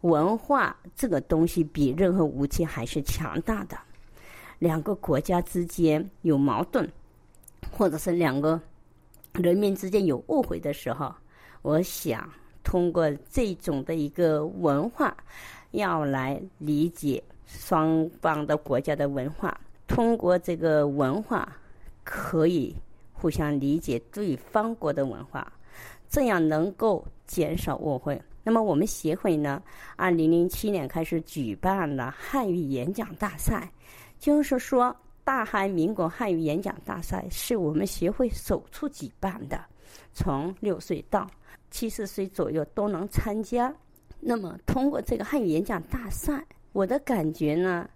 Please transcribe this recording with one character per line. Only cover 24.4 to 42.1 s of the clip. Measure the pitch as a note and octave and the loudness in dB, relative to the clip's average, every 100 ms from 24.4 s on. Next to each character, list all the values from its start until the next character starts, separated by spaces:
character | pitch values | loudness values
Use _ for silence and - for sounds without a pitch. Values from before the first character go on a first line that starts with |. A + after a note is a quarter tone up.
| - A3 A3 A3+ | 0 0 0 -2
国 | D#3 | -2
的 | C#3 C3+ | 0 -2
文 | G#2+ | -4
化， | C#3+ - - - - - - - - | -10 -10 -10 -14 -20 -18 -18 -20 -2
这 | - B3+ | 2 4
样 | F#3 D#3 | 4 4
能 | D#3 F3 | 4 0
够 | - A3+ F#3+ - - - | 0 0 0 -2 -16 -8
减 | - D#3 E3+ | -2 0 0
少 | - C#3 | -2 -2
误 | D3+ C3+ | -2 -2
会。 | - C#3 - - - | -2 -6 -8 -8 2
那 | |
么 | A3+ | 2
我 | G#3+ D3 | 4 4
们 | G3+ | 2
协 | - D#3+ | 0 -2
会 | D#3 - D#3 | 0 2 2
呢， | D3 C#3 - - - - | 0 -4 -8 -18 -18 -2
二 | F#3 | 2
零 | E3+ D#3+ | 4 6
零 | E3+ F3 | 6 4
七 | - A3 | 0 -2
年 | G3 C3+ | 0 -2
开 | E3 | -4
始 | D#3+ E3 | -2 -4
举 | D#3+ - A#2+ G2+ | -4 -6 -4 -2
办 | F3+ G3 D#3+ C#3 | 0 0 0 -2
了 | B2 - | -6 -8
汉 | - C#4 A3+ | -4 -2 0
语 | |
演 | F3+ D3 C3+ C3 | 0 -2 -2 -2
讲 | G3 F#3 E3 | -4 -6 -4
大 | G3+ D#3 | -6 0
赛， | - A3+ - - - - - - | 0 0 -4 -18 -20 -20 -20 -4
就 | - D4 | 4 4
是 | C#4+ B3+ | 4 0
说 | - B3+ B3 - - - | 2 4 4 0 -16 -8
大 | - C4+ | -2 -2
韩 | A3 G#3 G3 | 0 0 0
民 | F#3 D#3+ | 2 0
国 | - E3 | 2 -2
汉 | - A3 | -2 -2
语 | E3+ | 0
演 | D#3+ D#3 | 2 0
讲 | G3 - | -2 -8
大 | - - | -8 -8
赛 | E3 F#3+ - | -4 -4 -4
是 | - - A#3 | -8 -2 0
我 | E3 | 2
们 | D#3 | 0
协 | F#3+ - E3+ | -2 0 -2
会 | G#3+ B3 | 0 0
首 | - - F#3+ - | -2 -2 -4 -4
次 | - D4+ | -8 -8
举 | - C3+ - | -6 -12 -6
办 | G3 F3+ C#3 | -6 -6 -8
的， | C3+ - - - - - | -8 -10 -20 -20 -20 -20
从 | - - C#3 D#3+ F#3+ | -4 -2 0 -4 -4
六 | G#3 F3 | -4 -4
岁 | - D#3 - | -4 -6 -2
到 | G#3 F#3+ - - - - | -2 -2 -12 -20 -20 -14
七 | - A3+ | -6 -6
十 | - | -4
岁 | G3+ | -8